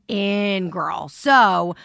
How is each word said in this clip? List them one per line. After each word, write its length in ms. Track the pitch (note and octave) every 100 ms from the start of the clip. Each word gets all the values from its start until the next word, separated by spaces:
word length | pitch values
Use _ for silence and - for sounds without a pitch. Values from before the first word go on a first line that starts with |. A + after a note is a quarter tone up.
| -
in, 640 | G#3 G3+ G3+ G3+ G3 F3
girl. 380 | F3 D#3 E3 D#3+
So 680 | - C#4+ C4+ G#3 F3+ F3 F3+